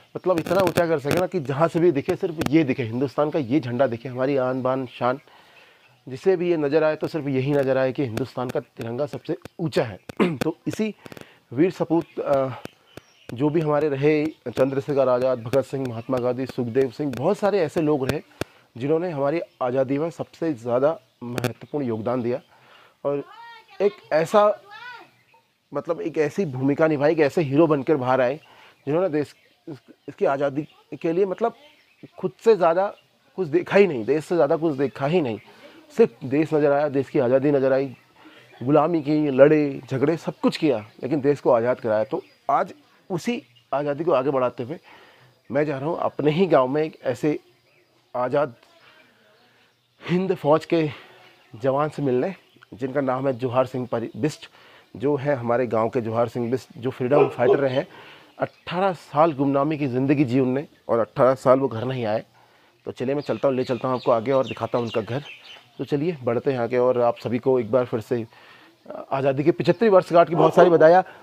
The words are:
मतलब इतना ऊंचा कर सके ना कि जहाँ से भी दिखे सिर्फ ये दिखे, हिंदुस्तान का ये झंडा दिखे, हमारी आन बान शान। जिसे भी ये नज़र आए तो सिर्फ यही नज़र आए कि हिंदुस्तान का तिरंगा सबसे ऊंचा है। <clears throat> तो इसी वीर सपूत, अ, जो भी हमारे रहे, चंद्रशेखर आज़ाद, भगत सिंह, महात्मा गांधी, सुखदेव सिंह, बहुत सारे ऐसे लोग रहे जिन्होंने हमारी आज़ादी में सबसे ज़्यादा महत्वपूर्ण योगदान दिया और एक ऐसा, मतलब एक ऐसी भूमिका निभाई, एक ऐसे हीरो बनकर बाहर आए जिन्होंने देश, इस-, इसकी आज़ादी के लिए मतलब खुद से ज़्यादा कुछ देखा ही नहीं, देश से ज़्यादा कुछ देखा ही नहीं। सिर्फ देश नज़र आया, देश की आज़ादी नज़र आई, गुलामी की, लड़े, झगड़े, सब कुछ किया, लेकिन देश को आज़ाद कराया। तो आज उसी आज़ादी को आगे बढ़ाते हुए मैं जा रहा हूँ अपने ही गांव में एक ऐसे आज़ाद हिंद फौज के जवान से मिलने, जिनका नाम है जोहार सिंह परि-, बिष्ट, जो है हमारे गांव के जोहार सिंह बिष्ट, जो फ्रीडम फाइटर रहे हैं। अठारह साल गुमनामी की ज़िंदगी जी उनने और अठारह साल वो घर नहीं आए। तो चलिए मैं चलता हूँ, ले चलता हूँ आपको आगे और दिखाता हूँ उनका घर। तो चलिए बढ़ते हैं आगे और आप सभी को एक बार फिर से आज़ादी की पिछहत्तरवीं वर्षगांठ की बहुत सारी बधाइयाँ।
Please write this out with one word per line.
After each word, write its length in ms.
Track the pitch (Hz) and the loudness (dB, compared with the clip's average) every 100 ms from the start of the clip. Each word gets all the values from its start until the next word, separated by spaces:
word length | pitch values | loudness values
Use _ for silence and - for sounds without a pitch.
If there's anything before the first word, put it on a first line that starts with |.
| _ - | _ -6
मतलब 240 | 175 170 | 0 0
इतना 220 | 147 180 | 0 0
ऊंचा 260 | 180 160 170 | 2 2 0
कर 120 | 156 | 0
सके 200 | 139 165 | 0 -2
ना 80 | 180 | 0
कि 120 | 185 | -4
जहाँ 280 | 131 135 165 | -4 0 0
से 120 | 170 | 4
भी 120 | 175 | 2
दिखे 240 | 143 135 175 | 2 -2 -4
सिर्फ 200 | 190 156 - | -4 -4 2
ये 140 | 156 | 2
दिखे, 200 | 160 127 | 2 -2
हिंदुस्तान 460 | 113 120 139 - 151 | -2 -2 -4 -2 -2
का 100 | 160 | -2
ये 200 | 113 147 | 0 -2
झंडा 280 | 127 120 135 | 0 -2 -2
दिखे, 220 | 117 135 | -2 -8
हमारी 280 | 123 135 139 | -4 -2 0
आन 240 | 127 131 | -2 -2
बान 240 | 127 131 123 | -2 -4 -6
शान। 340 | - 123 135 _ - - - _ _ _ _ - | -4 -2 -4 _ -20 -20 -20 _ _ _ _ -16
जिसे 280 | 127 190 185 | -4 0 0
भी 120 | 175 | 0
ये 80 | 165 | 0
नज़र 260 | 143 156 | 2 2
आए 120 | 156 151 | 0 -2
तो 120 | 160 | -6
सिर्फ 200 | 165 139 | -6 -2
यही 260 | 131 135 | -2 0
नज़र 240 | 143 135 131 | 0 0 0
आए 140 | 131 | 0
कि 120 | 127 | -2
हिंदुस्तान 460 | 135 110 131 - 127 | -4 -4 -6 -6 -6
का 100 | 147 | -6
तिरंगा 460 | - - 113 120 147 | -10 -12 -10 -6 -8
सबसे 320 | 131 - 170 - - | -8 -10 -10 -10 -8
ऊंचा 240 | 165 - | -4 -2
है। 160 | 123 95 - - | -4 -8 -10 -2
<clears throat> 160 | 180 143 | -2 0
तो 200 | 156 - - | -4 -6 -8
इसी 280 | - 220 - - - - _ - | -4 -6 -6 -20 -20 -20 _ -8
वीर 180 | 117 180 | 0 0
सपूत, 480 | - 175 160 156 - | 0 0 0 -2 -6
अ, 300 | 156 139 131 120 - _ _ - _ _ - | -2 0 0 -6 -16 _ _ -20 _ _ -12
जो 160 | 117 147 | -2 0
भी 120 | 156 | 0
हमारे 280 | 151 147 151 | 0 0 0
रहे, 360 | 135 147 151 151 | 0 2 2 0
चंद्रशेखर 840 | - 123 113 135 135 143 135 127 | -6 -8 0 0 0 -2 0 2
आज़ाद, 340 | 123 131 127 | 2 0 -2
भगत 220 | 117 139 127 | -2 -2 -2
सिंह, 220 | 139 131 | -6 -6
महात्मा 280 | 113 113 127 | -8 -4 -2
गांधी, 280 | 123 123 131 | -2 -4 -6
सुखदेव 460 | - 120 120 135 | -6 -2 0 0
सिंह, 220 | 120 151 117 | -2 -6 -2
बहुत 200 | 151 202 | -2 0
सारे 220 | 202 196 | 0 0
ऐसे 220 | 151 175 | -2 -2
लोग 280 | 151 147 127 | 0 0 -2
रहे 120 | 143 - - - _ _ 113 | -6 -8 -14 -14 _ _ -8
जिन्होंने 320 | 135 160 180 | -2 -2 -2
हमारी 320 | 143 139 165 - - | -2 -2 -2 -6 -6
आज़ादी 360 | 127 131 127 139 | -2 0 0 -2
में 120 | 165 | -4
सबसे 440 | - 127 - 165 | -6 -12 -6 -6
ज़्यादा 460 | 123 120 120 143 160 _ - | -4 -2 0 0 -2 _ -16
महत्वपूर्ण 640 | 120 117 120 - - 147 127 | -10 -4 -6 -6 -10 -6 -4
योगदान 360 | 110 107 127 | -4 -4 -4
दिया 200 | 120 131 _ _ _ - _ _ 143 | -2 -4 _ _ _ -20 _ _ -4
और 180 | 143 - - - - _ - | -4 -8 -18 -20 -20 _ -2
एक 100 | 202 - - | -2 -2 -4
ऐसा, 480 | 156 165 - 208 - 403 427 480 466 - _ _ _ _ _ - | -2 2 2 2 0 -8 -18 -16 -18 -20 _ _ _ _ _ -12
मतलब 280 | 143 151 165 | -10 -6 -6
एक 160 | 170 156 | -4 -2
ऐसी 280 | 147 - 180 | -2 0 -4
भूमिका 420 | 127 135 143 160 | 0 0 2 2
निभाई, 240 | 147 147 | 2 2
एक 80 | 160 | 4
ऐसे 220 | 143 - | 2 2
हीरो 260 | 143 143 165 | 2 4 4
बनकर 280 | 151 131 151 | 2 0 0
बाहर 260 | 123 131 | 2 2
आए 180 | 123 151 _ - - _ - | 2 -2 _ -20 -20 _ -4
जिन्होंने 240 | 156 185 | -2 0
देश, 260 | 147 135 - _ _ - | -2 -4 -10 _ _ -18
इस-, 220 | 139 _ - - | -18 _ -20 -14
इसकी 160 | - 190 | -2 -2
आज़ादी 420 | 139 143 131 147 _ - 147 | 0 -2 -4 -10 _ -18 -6
के 100 | 170 | -4
लिए 140 | 165 196 | 0 -2
मतलब 280 | 180 226 - - _ _ _ 127 - | 0 -4 -6 -20 _ _ _ -20 -8
खुद 120 | 185 - 226 | -8 0 2
से 100 | 202 | 4
ज़्यादा 380 | 175 170 202 - _ _ _ - | 4 2 0 -4 _ _ _ -8
कुछ 120 | 170 | -2
देखा 300 | 165 - 196 | -2 2 4
ही 100 | 196 | 4
नहीं, 180 | 131 107 | 2 0
देश 200 | 151 - | 0 0
से 100 | 175 | 2
ज़्यादा 200 | 143 165 | 2 2
कुछ 220 | 165 135 | 0 0
देखा 300 | 139 - 139 | -2 -2 0
ही 140 | 180 | 0
नहीं। 180 | 131 104 - - - - - - | 0 -4 -10 -20 -20 -20 -6 2
सिर्फ 260 | 226 - | 2 2
देश 300 | 135 143 156 | -2 0 2
नज़र 180 | 156 143 | 2 2
आया, 160 | 143 151 | 2 0
देश 220 | 139 131 | -2 0
की 100 | 160 | 0
आज़ादी 320 | 123 135 143 | 4 4 4
नज़र 220 | 143 131 | 2 2
आई, 220 | 135 139 - _ _ - - - - | 2 -2 -8 _ _ -20 -20 -20 -8
गुलामी 380 | 120 151 156 165 | 2 4 4 0
की, 280 | 139 151 151 | 0 0 2
लड़े, 520 | 127 143 151 143 139 135 | 8 8 8 2 -4 -6
झगड़े, 260 | 131 143 165 | 0 0 0
सब 220 | - - | -4 -2
कुछ 180 | 254 - | -2 0
किया, 280 | 156 113 107 - | 0 0 -4 -10
लेकिन 180 | 123 151 | -4 -2
देश 180 | 135 139 | 0 0
को 120 | 160 | 2
आज़ाद 280 | 120 117 127 | 2 2 -2
कराया। 240 | 117 107 | 0 0
तो 200 | 110 165 - _ - | -2 -6 -10 _ -2
आज 240 | 143 185 - _ _ - | -2 -2 -10 _ _ -8
उसी 340 | 175 - 240 - _ - | -6 -4 -6 -8 _ -8
आज़ादी 300 | 135 147 139 | -4 -4 -4
को 80 | 170 | 0
आगे 180 | 135 131 | 2 2
बढ़ाते 340 | 135 123 - | 0 -2 -4
हुए 160 | 120 175 - - - _ _ _ - | -12 -12 -16 -20 -20 _ _ _ -6
मैं 140 | 127 151 | -4 -2
जा 120 | 135 | -4
रहा 120 | 143 | -6
हूँ 100 | 175 | -4
अपने 320 | 110 - 143 | -6 -2 0
ही 140 | 151 190 | 2 2
गांव 200 | 151 127 | 4 2
में 160 | 147 | 0
एक 140 | 156 - | -4 -6
ऐसे 360 | 127 120 151 151 _ _ _ _ _ _ _ 123 | -6 -2 -2 -4 _ _ _ _ _ _ _ -6
आज़ाद 400 | 127 143 147 120 _ _ - _ _ _ _ _ _ _ _ _ _ _ - | -2 -2 -2 -8 _ _ -20 _ _ _ _ _ _ _ _ _ _ _ -4
हिंद 260 | 175 185 185 | -2 0 -2
फौज 300 | 143 156 - | 2 2 2
के 240 | 170 156 - - - - _ _ 110 | 0 0 -6 -20 -20 -20 _ _ -6
जवान 340 | 131 139 151 | -2 0 -2
से 120 | - | -2
मिलने, 340 | 143 123 175 175 _ _ - | 0 0 -2 -8 _ _ -20
जिनका 280 | 101 131 135 | -10 -6 -4
नाम 260 | 131 127 135 | -2 -2 -2
है 60 | |
जोहार 320 | 120 123 123 131 | -2 -2 0 -2
सिंह 220 | 127 120 | -4 -6
परि-, 260 | 117 113 113 | -6 -6 -4
बिष्ट, 320 | 151 - - - - - _ 92 | -4 -4 -20 -20 -20 -20 _ -6
जो 200 | 131 143 | -2 -2
है 200 | 143 131 | -2 -2
हमारे 320 | 117 120 120 | 0 0 0
गांव 220 | 113 113 | 0 0
के 120 | 127 | -2
जोहार 260 | 113 113 120 | -2 -2 -2
सिंह 240 | 127 117 | -2 -4
बिष्ट, 180 | 127 - - | -4 -6 -8
जो 120 | 120 | -8
फ्रीडम 380 | - 123 147 135 | -4 0 2 0
फाइटर 320 | - 123 135 | 0 2 2
रहे 160 | 135 131 | 0 -2
हैं। 120 | 185 - - - - - | -6 -14 -20 -20 -18 -8
अठारह 540 | 135 _ - 170 196 | -8 _ -8 -2 -2
साल 380 | 165 - 139 170 | -4 -6 2 2
गुमनामी 440 | 135 139 139 143 151 | 2 0 2 0 -2
की 100 | 143 | -2
ज़िंदगी 360 | 123 135 143 | -2 0 2
जी 160 | 135 131 | 2 2
उनने 280 | 127 131 170 _ - | 0 -2 -6 _ -2
और 100 | 117 | 0
अठारह 340 | 107 - 127 131 | 0 2 2 4
साल 240 | 135 135 | 4 4
वो 80 | 135 | 2
घर 160 | 110 | -4
नहीं 220 | 120 131 113 | -6 -4 -2
आए। 180 | 113 - _ _ _ _ _ - | -4 -6 _ _ _ _ _ -14
तो 60 | |
चलिए 240 | - 127 143 | -8 -4 -4
मैं 60 | |
चलता 260 | 139 113 139 | -4 -2 0
हूँ, 80 | 127 | 0
ले 80 | |
चलता 240 | 127 120 131 | -2 -4 -4
हूँ 80 | 123 | -2
आपको 160 | 139 | 0
आगे 200 | 117 110 | 0 2
और 160 | 135 120 | 0 0
दिखाता 300 | 110 117 123 | -4 -4 -4
हूँ 80 | 117 | -2
उनका 160 | 117 | -4
घर। 220 | 101 127 147 - - - _ - | -4 -6 -8 -20 -20 -20 _ -12
तो 80 | 135 | -6
चलिए 320 | 143 165 151 | -4 -4 -4
बढ़ते 280 | 120 117 143 | -2 -2 -2
हैं 80 | 127 | -2
आगे 180 | 117 123 | 0 2
और 240 | 123 123 | 2 2
आप 160 | 120 117 | 2 0
सभी 220 | 120 120 | -4 -2
को 200 | 131 127 | 0 0
एक 120 | 107 | 2
बार 140 | 123 123 | 0 0
फिर 140 | 117 | -4
से 260 | - 120 110 - - - - _ - - - | -4 -4 -6 -14 -20 -20 -20 _ -18 -14 -6
आज़ादी 320 | 135 139 135 | -2 0 0
की 80 | 151 | 0
पिछहत्तरवीं 400 | 170 143 170 226 | 0 0 4 6
वर्षगांठ 380 | 185 - 170 170 | 6 6 4 4
की 60 | 165 | 4
बहुत 200 | 160 180 | 4 8
सारी 140 | 180 | 6
बधाइयाँ। 340 | 160 156 180 - - | 8 8 8 4 -8